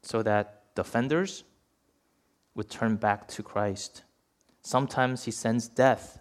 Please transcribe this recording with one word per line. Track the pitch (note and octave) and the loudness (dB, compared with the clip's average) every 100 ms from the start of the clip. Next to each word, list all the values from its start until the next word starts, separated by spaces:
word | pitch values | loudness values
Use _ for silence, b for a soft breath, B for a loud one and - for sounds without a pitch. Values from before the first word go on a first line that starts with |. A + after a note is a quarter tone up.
so | - A2+ | -4 0
that | G#2+ G#2 G#2 - _ | 2 2 0 -8 _
the | - | -6
offenders | - A#2 C3 D#3+ F#3+ - - _ _ _ _ _ _ _ _ _ _ | -2 0 2 0 -2 -8 -18 _ _ _ _ _ _ _ _ _ _
would | - G2+ | -12 -8
turn | - A2+ G#2 | -2 0 2
back | G#2 G#2 - | 2 0 -4
to | - | -14
Christ. | - G#2 G#2 F#2+ - - _ _ _ _ _ _ | -6 -2 -2 -4 -10 -18 _ _ _ _ _ _
Sometimes | - B2+ C3+ C#3 B2+ B2+ | -2 0 0 0 0 0
he | A#2 | -6
sends | - A2+ A#2 A2+ | -4 0 0 0
death, | - C3 A2 - - | 4 4 4 -4 -18